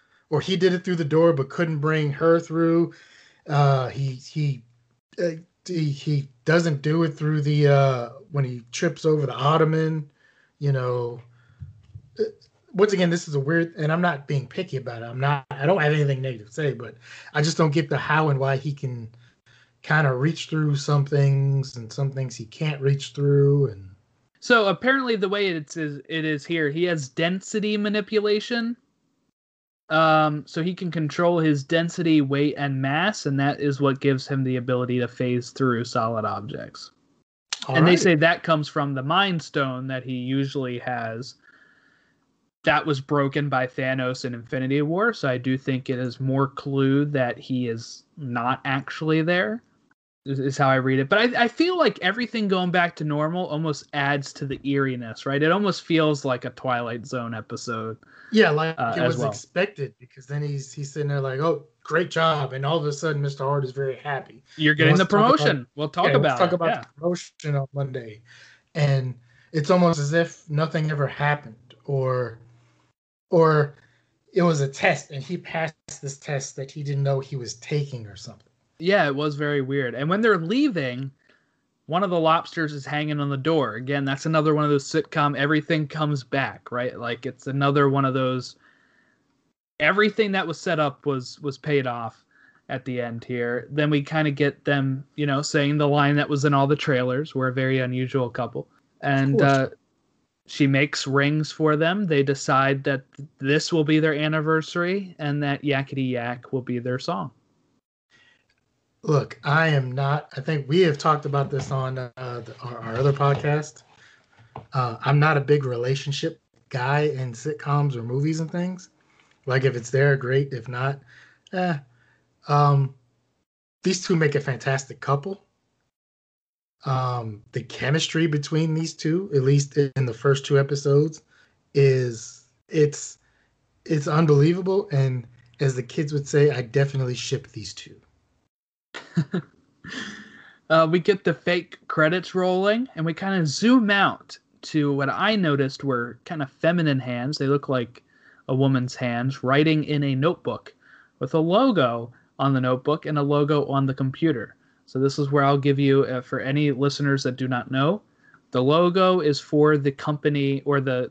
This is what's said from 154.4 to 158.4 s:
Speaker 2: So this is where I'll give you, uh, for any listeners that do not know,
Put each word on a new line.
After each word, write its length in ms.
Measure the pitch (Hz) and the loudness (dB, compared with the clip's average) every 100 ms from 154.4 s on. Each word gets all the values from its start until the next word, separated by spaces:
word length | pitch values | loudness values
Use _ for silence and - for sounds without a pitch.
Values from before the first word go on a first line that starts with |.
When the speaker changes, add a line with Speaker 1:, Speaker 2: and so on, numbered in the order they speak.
| - _ _ _ _ | -6 _ _ _ _
Speaker 2:
So 120 | 127 | 0
this 220 | 139 139 | 0 0
is 100 | 143 | 0
where 140 | 143 | 2
I'll 140 | 139 143 | 4 4
give 200 | 139 135 | 2 2
you, 280 | 139 135 120 | 4 4 2
uh, 160 | 127 | -2
for 180 | 123 131 | -6 -6
any 320 | 135 147 147 | -2 0 0
listeners 500 | 127 139 - 143 135 | 2 0 0 0 0
that 120 | 135 127 | -2 -4
do 140 | 127 | -4
not 200 | 127 135 | -4 -4
know, 320 | 135 143 208 - _ _ _ | 0 0 0 -6 _ _ _